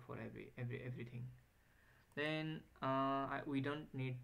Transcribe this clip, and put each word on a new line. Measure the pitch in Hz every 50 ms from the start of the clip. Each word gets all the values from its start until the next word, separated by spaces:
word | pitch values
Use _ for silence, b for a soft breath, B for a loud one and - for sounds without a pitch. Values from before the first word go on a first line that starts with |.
| 123
for | - -
every, | 107 113 113 113 110 - - -
every, | - 123 120 123 - -
everything. | 127 127 127 123 120 - 123 123 - - - - - _ B B B B B B B B B B B -
Then, | 143 147 151 156 156 156 156 156 160 - - - -
uh, | -
I, | 135 135 135 135 135 135 139 139 135 139 139 -
we | 151 143 135
don't | 131 143 147 151 151 - -
need | 135 131 131 127 127